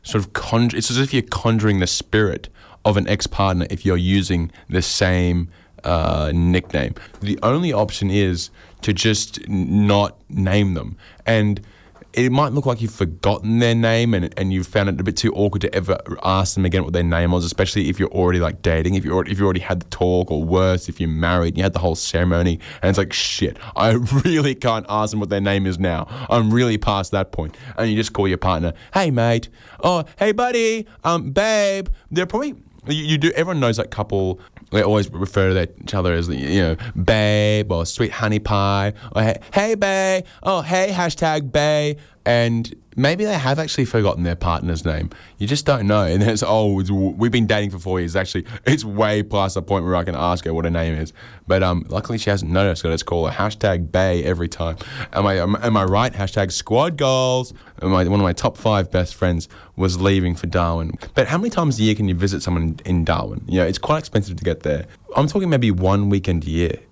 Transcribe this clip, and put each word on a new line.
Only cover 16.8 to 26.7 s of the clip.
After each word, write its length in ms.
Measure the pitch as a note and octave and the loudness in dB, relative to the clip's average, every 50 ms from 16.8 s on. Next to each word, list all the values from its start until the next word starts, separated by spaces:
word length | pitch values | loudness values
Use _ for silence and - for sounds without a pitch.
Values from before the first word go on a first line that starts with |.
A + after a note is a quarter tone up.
| E2+ | 0
what 100 | - E2+ | 0 0
their 100 | F2 F2 | 0 2
name 280 | E2+ E2 E2+ F2 F2 | 2 2 2 2 2
was, 140 | F2+ F2+ E2+ | 2 0 0
especially 440 | E2+ - - G2 - - G#2+ E2+ C#2 | -2 0 -2 -2 0 0 -2 0 0
if 100 | F2+ G2+ | 0 0
you're 100 | F#2+ - | -2 -2
already, 300 | - G2 F2+ F2+ F2+ F2 | 0 0 2 2 2 2
like, 240 | E2+ D#2 - - - | 0 -2 -4 -2 0
dating, 320 | F2 E2 D#2+ D#2+ F2+ G2 | 0 0 2 2 0 0
if 100 | F#2+ - | 0 -2
you're, 180 | - F2 F#2 F2 | 0 0 -2 0
if 100 | - G2 | -2 0
you 80 | F#2 G2+ | 0 2
already 140 | F#2+ F#2 F2+ | 2 2 0
had 220 | - - F#2 F2 | -2 -2 -4 -4
the 80 | - - | -4 -8
talk, 420 | - - F2+ F2+ F2+ F2+ F2 - | -4 0 0 2 2 2 0 0
or 120 | D#2+ D2+ D#2+ | -2 -2 0
worse, 460 | E2 F2+ F#2 F#2+ F#2+ F#2 F2+ - - | 0 2 2 4 4 2 0 -2 -8
if 100 | - - | -6 -4
you're 100 | E2 D#2+ | -2 -2
married 400 | D#2 D#2+ E2 E2+ F2+ F2+ E2+ E2+ | 0 0 0 2 2 2 0 0
and 80 | D#2 | 0
you 60 | E2 F#2+ | 0 -2
had 100 | G2 F2 | 0 0
the 60 | F2 | 0
whole 140 | E2+ F2 D#2+ | -2 0 -2
ceremony, 680 | - - - - E2+ F2 F2+ E2+ E2+ F2 F2+ F2 F2 - - - - | -2 -4 -2 0 0 2 2 2 2 2 0 0 -2 -6 -16 -10 -2
and 80 | - F#2 | 0 0
it's 80 | F#2+ | 2
like, 160 | G2+ F#2+ D2+ - | 0 -2 -2 -2
"Shit, 440 | - - - - - - - - - - - - | -4 -4 -4 -2 -2 -4 -4 -4 -8 -16 -10 -4
I 160 | - G2 A2+ | 0 2 2
<laughs> 340 | A2 A#2+ B2 G#2 C3 C#3 - | 2 2 2 2 0 2 2
really 300 | F#3 E3 D#3 C#3 C#3+ B2+ | 2 2 2 2 0 -2
can't 300 | - - B2 A2+ A2 - - | 0 0 0 0 0 -2 -2
ask 220 | G#2 G#2+ G#2+ G#2 | -2 -2 -2 -2
them 80 | G#2+ G#2+ | -2 -4
what 100 | G2+ E2+ | -2 -2
their 120 | G2+ G2 | -2 0
name 260 | G2 G2+ G2 G2 F#2+ | 0 0 0 0 0
is 100 | F#2+ F2+ | -2 0
now. 300 | E2+ F#2+ F2+ E2+ D#2+ E2 - - C3 B2+ | 0 0 0 0 -2 -4 -8 -10 -12 -2
I'm 240 | - - A#2+ A2+ G#2+ | 0 2 2 4 4
really 280 | A2+ A#2+ B2 A#2+ | 4 4 2 2